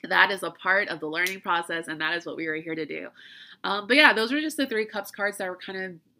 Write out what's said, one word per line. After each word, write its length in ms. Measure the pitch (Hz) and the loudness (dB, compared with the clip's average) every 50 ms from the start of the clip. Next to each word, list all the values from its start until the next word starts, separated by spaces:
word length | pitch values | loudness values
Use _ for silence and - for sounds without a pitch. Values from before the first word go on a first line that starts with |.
| - 175 | -4 2
That 220 | 185 180 190 190 | 6 6 6 6
is 120 | 202 185 | 4 -2
a 80 | 185 165 | -4 -6
part 380 | 170 - - 185 190 202 202 - | -6 -2 2 4 4 4 4 0
of 120 | 170 151 | -4 -6
the 60 | 156 | -4
learning 360 | 151 156 170 180 185 190 190 | -4 -2 0 0 0 -2 -4
process, 460 | - 196 175 170 175 - 170 165 165 160 | -2 0 0 0 0 -2 -4 -6 -4 -6
and 120 | 160 156 | -6 -4
that 160 | 160 156 170 | -2 -2 -2
is 80 | 170 170 | -2 -4
what 120 | 156 131 | -6 -8
we 100 | - 165 | -6 -4
are 80 | 160 156 | -4 -4
here 200 | 160 165 165 160 | -6 -6 -6 -6
to 120 | 160 151 | -6 -6
do. 220 | 143 156 156 - - _ - - - - - - - - _ - | -6 -8 -10 -10 -12 _ -18 -20 -20 -20 -20 -20 -20 -18 _ -4
Um, 220 | 185 196 208 202 | -4 -4 -2 0
but 100 | 196 247 | 4 6
yeah, 180 | 294 302 262 202 | 8 8 8 8
those 180 | 220 226 233 | 6 0 0
were 80 | 269 302 | 0 -2
just 160 | 311 311 - | -2 -4 -2
the 100 | - 269 | -2 -2
Three 200 | 269 226 220 214 | -2 0 -2 -2
Cups 240 | 214 - 202 202 - | -2 -4 -8 -8 -8
cards 260 | - - 202 202 196 - | -6 -4 -4 -4 -2 -4
that 100 | 196 185 | -6 -6
were 100 | 185 180 | -6 -8
kind 200 | - 196 190 190 | -10 -10 -8 -6
of 140 | 190 185 175 165 _ _ _ | -6 -8 -10 -14 _ _ _